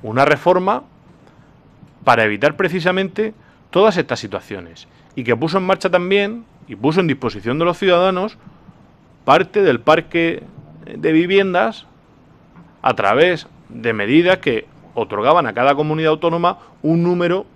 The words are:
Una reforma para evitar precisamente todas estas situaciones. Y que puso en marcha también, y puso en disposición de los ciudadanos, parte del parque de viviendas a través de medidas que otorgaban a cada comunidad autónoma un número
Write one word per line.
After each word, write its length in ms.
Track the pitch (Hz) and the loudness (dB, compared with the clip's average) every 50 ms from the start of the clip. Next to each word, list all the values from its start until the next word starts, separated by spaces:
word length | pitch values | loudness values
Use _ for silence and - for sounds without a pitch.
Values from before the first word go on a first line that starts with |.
Una 220 | - 110 107 127 139 | -10 -4 0 2 4
reforma 600 | 147 147 - - 175 180 185 185 196 220 262 - _ _ _ _ - - _ _ - _ _ _ _ _ _ _ - _ _ - - _ _ - | 2 2 2 2 2 2 2 2 -2 -4 -4 -6 _ _ _ _ -20 -20 _ _ -20 _ _ _ _ _ _ _ -20 _ _ -20 -20 _ _ 2
para 200 | 135 120 113 110 | 2 4 4 4
evitar 320 | 107 104 98 120 151 156 | 0 0 0 -2 -2 0
precisamente 800 | - 190 175 175 185 156 185 180 190 190 190 190 - 220 220 214 _ _ _ _ _ _ _ | -2 -4 -4 -4 -2 -2 -2 -2 -2 -4 -4 -4 -6 -6 -6 -6 _ _ _ _ _ _ _
todas 260 | - 175 208 220 180 | 0 2 4 4 2
estas 240 | 180 143 - 123 - | 0 -4 -4 -6 -8
situaciones. 680 | - 104 98 95 - - 104 95 87 82 82 - - _ _ _ _ _ _ | -6 -10 -10 -12 -10 -12 -14 -14 -14 -18 -20 -20 -20 _ _ _ _ _ _
Y 80 | 139 123 | -8 -2
que 100 | 120 117 | -2 0
puso 240 | 113 151 160 170 196 | 0 0 -2 -2 -2
en 60 | 185 | 0
marcha 260 | 185 190 - - 185 | 0 -2 0 0 0
también, 540 | 185 180 180 185 196 202 202 208 226 240 226 _ _ _ - - | 0 0 0 0 0 0 0 -2 -6 -12 -16 _ _ _ -18 -18
y 80 | 113 | -12
puso 240 | 98 110 147 160 190 | -4 -2 0 0 2
en 80 | 180 160 | 0 0
disposición 500 | 135 - - 117 104 104 95 117 127 156 | -2 -2 -4 -8 -8 -6 -6 -6 -4 -2
de 60 | 170 | -2
los 140 | 175 170 - | -2 -2 -2
ciudadanos, 600 | 202 190 180 170 180 190 185 180 190 214 - - - - - - - - _ _ - _ _ _ _ _ _ _ _ | 0 2 2 2 2 0 0 -2 -6 -8 -10 -16 -20 -20 -20 -20 -20 -20 _ _ -20 _ _ _ _ _ _ _ _
parte 380 | - 139 170 185 180 - 208 | 2 2 2 2 0 0 2
del 180 | 196 170 127 117 | 2 2 2 2
parque 640 | - 151 156 165 160 - - 170 165 165 - - - - - - - - - - - | 2 2 2 2 0 -4 -2 -2 -2 -2 -4 -6 -12 -18 -20 -20 -20 -20 -20 -20 -20
de 260 | - - - 156 160 | -18 -16 -4 -2 0
viviendas 760 | 160 160 175 180 190 196 196 190 180 180 220 226 214 - - - _ _ _ _ _ _ _ _ - _ _ _ _ - - - _ _ | 2 2 2 4 2 2 2 2 0 0 0 0 -4 -10 -20 -20 _ _ _ _ _ _ _ _ -20 _ _ _ _ -20 -20 -20 _ _
a 140 | - 127 117 | -2 -2 -2
través 540 | - 101 98 110 135 165 180 175 - - - - - _ _ | 0 0 2 4 4 4 2 2 -4 -8 -18 -20 -20 _ _
de 240 | 113 120 113 117 | -18 -6 -4 -4
medidas 460 | 113 107 101 107 135 160 175 180 190 185 | -4 -2 -2 2 2 4 4 4 0 2
que 280 | - 151 117 110 - _ _ - - - - | 0 -4 -4 -4 -6 _ _ -20 -20 -10 -6
otorgaban 520 | 117 107 - 104 101 107 135 160 175 151 | -6 -6 -4 -4 -2 2 2 2 2 2
a 60 | 117 | -2
cada 220 | 101 117 123 139 143 | -2 0 2 2 2
comunidad 380 | 143 151 151 156 156 160 156 | 0 -2 -4 -2 -2 0 -2
autónoma 460 | 156 156 175 170 165 170 175 175 - - - - _ _ | -2 0 -2 -2 -2 0 -2 -2 -2 -4 -16 -20 _ _
un 200 | - 151 165 170 | -2 0 0 2
número 420 | 170 175 180 175 175 175 175 190 208 _ _ | 2 0 0 0 0 -2 -2 -4 -6 _ _